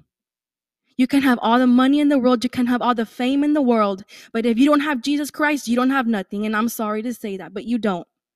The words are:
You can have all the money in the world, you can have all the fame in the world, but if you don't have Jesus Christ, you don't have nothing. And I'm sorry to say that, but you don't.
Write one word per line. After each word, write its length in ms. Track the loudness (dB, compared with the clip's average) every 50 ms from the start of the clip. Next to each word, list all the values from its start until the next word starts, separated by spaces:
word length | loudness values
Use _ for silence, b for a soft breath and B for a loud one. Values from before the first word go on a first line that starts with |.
| _ _ _ _ _ _ _ _ _ _ _ _ _ _ _ _ _ _ -2
You 100 | -2 -2
can 140 | 2 2 2
have 180 | 4 2 2 2
all 180 | 2 2 2 4
the 80 | 4
money 320 | 4 4 4 4 4 2 2
in 100 | 2 2
the 100 | 2 2
world, 240 | 2 2 2 2 0
you 60 | -4
can 160 | -2 -2 -2
have 160 | 0 0 0
all 140 | 0 -2 0
the 100 | -2 -4
fame 380 | -8 -6 -6 -4 -2 0 0 0
in 100 | 2 2
the 80 | 2
world, 420 | 2 2 2 2 2 0 -2 -6 -10 B B B B B -6
but 120 | -2 -2
if 120 | 0 2
you 80 | 4 4
don't 160 | 4 4 2
have 200 | 2 -2 -4 -4
Jesus 280 | -2 -2 -2 -2 -4 -6
Christ, 380 | -4 -2 -2 -2 -2 -2 -2
you 80 | -2 0
don't 160 | 0 0 0
have 160 | 0 0 0
nothing. 380 | 0 -2 -2 -4 -8 -8 -6 -4
And 100 | -4 -2
I'm 120 | -2 -2
sorry 340 | -2 -4 -4 -6 -4 -4 -6 -6
to 100 | -8 -10
say 240 | -8 -10 -10 -10
that, 160 | -10 -12 -12 -12
but 120 | -12 -6
you 120 | -4 -4
don't. 300 | -2 -2 -2 -2 -2 -6 _ _ _ _ _ _